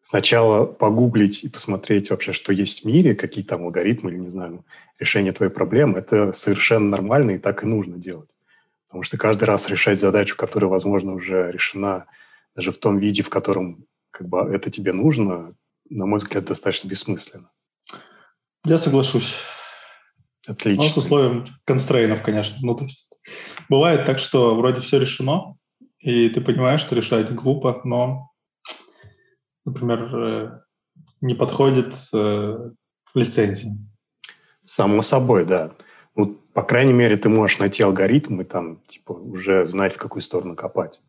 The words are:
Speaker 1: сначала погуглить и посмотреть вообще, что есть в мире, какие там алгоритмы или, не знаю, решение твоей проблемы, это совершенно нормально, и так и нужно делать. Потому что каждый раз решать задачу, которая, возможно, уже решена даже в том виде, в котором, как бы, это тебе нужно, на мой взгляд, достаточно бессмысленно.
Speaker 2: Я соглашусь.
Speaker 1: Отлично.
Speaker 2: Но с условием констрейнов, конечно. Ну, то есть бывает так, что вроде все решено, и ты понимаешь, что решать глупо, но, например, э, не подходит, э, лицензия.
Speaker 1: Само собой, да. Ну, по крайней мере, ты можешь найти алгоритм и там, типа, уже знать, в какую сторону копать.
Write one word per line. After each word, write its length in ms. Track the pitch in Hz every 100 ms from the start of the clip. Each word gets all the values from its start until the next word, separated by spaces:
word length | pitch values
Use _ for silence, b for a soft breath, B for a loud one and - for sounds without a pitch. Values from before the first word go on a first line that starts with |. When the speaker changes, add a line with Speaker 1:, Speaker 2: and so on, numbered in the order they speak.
Speaker 1:
сначала 640 | - 101 - 117 113 107 143
погуглить 760 | - 107 110 123 110 101 104
и 60 | 135
посмотреть 600 | - - 95 - 104 101
вообще, 240 | 95 -
что 200 | 92 -
есть 300 | 98 98 -
в 20 | 107
мире, 260 | 143 175
какие 300 | 107 - -
там 200 | 98 87
алгоритмы 460 | 87 87 92 120 95
или, 60 | 87
не 120 | 90
знаю, 360 | 92 87 90 _ b b _
решение 320 | - 104 98
твоей 200 | 92 95
проблемы, 480 | - 90 110 143 92
это 340 | 95 107 104
совершенно 560 | - - 98 - 113 101
нормально, 420 | 98 98 135 127
и 60 | 92
так 260 | 98 101
и 40 | 101
нужно 300 | 110 90 87
делать. 320 | 90 85 76 _ _ _ _ _ _
Потому 160 | 90
что 140 | 90 -
каждый 260 | 107 104 107
раз 240 | 101 -
решать 300 | - - 98
задачу, 360 | 98 101 98 -
которая, 340 | 92 104 98
возможно, 420 | 95 101 101 95
уже 380 | 95 92 92 90
решена 540 | 90 - 98 98 95 - b b b b -
даже 160 | 92
в 60 | 90
том 180 | 113 98
виде, 240 | 104 101
в 80 | 101
котором, 560 | 95 - 95 92 82 - _ _
как 160 | - 90
бы, 120 | 90
это 300 | 87 98 -
тебе 200 | - 98
нужно, 640 | 92 135 139 101 90 82 - _ _ _
на 160 | - 95
мой 100 | 104
взгляд, 260 | 101 - -
достаточно 420 | 92 101 92 95
бессмысленно. 600 | 95 - 90 - 92 87 _ _ _ - B B B B B _ _ 156
Speaker 2:
Я 120 | 160
соглашусь. 580 | 160 135 131 120 - - B B B B B B B B _ _ -
Speaker 1:
Отлично. 380 | 101 113 98
Speaker 2:
Но 60 | 151
с 80 | 156
условием 480 | 135 143 131 120 - - -
констрейнов, 560 | 131 - 131 110 107
конечно. 360 | - 107 101 -
Ну, 140 | 127 120
то 80 |
есть 260 | 135 - _ _ B B B B B
бывает 360 | 135 165 151 143
так, 140 | 135
что 360 | - 139 120 113
вроде 260 | 127 127
все 180 | - 139
решено, 560 | 131 - 131 170 - - _ _ _ _
и 300 | - 120 117
ты 120 | 120
понимаешь, 400 | 127 120 127 151
что 140 | - 120
решать 380 | 107 113 110
глупо, 480 | 117 131 135 131 123
но, 460 | 123 120 127 135 - _ _ _ - - b b b b b b _ _ -
например, 440 | 131 120 113 117 120
э, 440 | 113 110 110 - _ _ _ _ _ _
не 120 | 127
подходит, 600 | 110 123 - 139 131 123 - -
э, 560 | 110 104 104 104 113 120 - _ _ _ 135
лицензия. 600 | 117 - 104 98 107 104 - _ _ _ B B B B
Speaker 1:
Само 380 | - - 101 104
собой, 440 | 110 135 127 107 85
да. 260 | 92 78 - b b b -
Ну, 220 | 101 - _
по 80 | -
крайней 300 | 95 120 135
мере, 240 | 123 117 104
ты 120 | 107
можешь 280 | 110 104 -
найти 220 | 98 98
алгоритм 580 | 104 95 98 135 - 92
и 20 |
там, 380 | 92 92 85 82 _
типа, 240 | - -
уже 520 | 87 104 95 95 95 85
знать, 280 | 92 98
в 40 | -
какую 240 | 92 -
сторону 340 | - 90 90 82
копать. 460 | - - 82 -